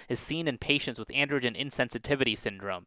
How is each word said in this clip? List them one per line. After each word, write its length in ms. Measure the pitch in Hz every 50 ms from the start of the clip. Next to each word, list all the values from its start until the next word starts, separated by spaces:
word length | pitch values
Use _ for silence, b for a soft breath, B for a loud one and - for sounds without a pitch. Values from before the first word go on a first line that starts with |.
| B -
is 80 | 120 -
seen 300 | - - 151 165 165 151
in 100 | 123 -
patients 400 | - - 147 143 - 139 117 -
with 100 | 110 -
androgen 500 | - 139 143 143 143 139 123 120 113 -
insensitivity 800 | 139 143 - - 131 123 - 120 - - 147 135 131 117 113
syndrome, 480 | - - 117 98 95 98 98 92 87 -